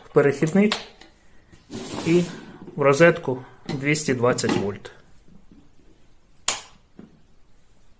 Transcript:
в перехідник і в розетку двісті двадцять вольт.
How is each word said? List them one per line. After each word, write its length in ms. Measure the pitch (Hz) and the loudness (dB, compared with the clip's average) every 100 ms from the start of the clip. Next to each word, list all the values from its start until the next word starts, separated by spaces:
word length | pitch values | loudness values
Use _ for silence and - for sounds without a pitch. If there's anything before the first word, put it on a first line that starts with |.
| - | -2
в 80 | |
перехідник 600 | 147 139 135 160 196 214 - - - - _ - - - - - - - - 165 | 2 2 2 0 2 2 0 -10 -20 -20 _ -20 -20 -20 -20 -18 -16 -12 -6 2
і 180 | 175 175 - - - - - | 2 0 -8 -18 -20 -12 0
в 20 | |
розетку 640 | 139 139 170 165 - 127 - - - | 2 6 6 4 -4 -8 -10 -16 -10
двісті 460 | 143 143 151 - | -6 -2 -2 -2
двадцять 440 | 120 120 123 113 - | 0 0 0 0 -2
вольт. 340 | 101 98 - - - - - - - - - - - - - - _ - - - - - _ - - - - - - - - - - | -4 -8 -14 -20 -20 -20 -20 -20 -20 -20 -20 -20 -20 -20 -20 -20 _ -8 -6 -6 -10 -20 _ -20 -20 -20 -20 -20 -20 -20 -20 -20 -20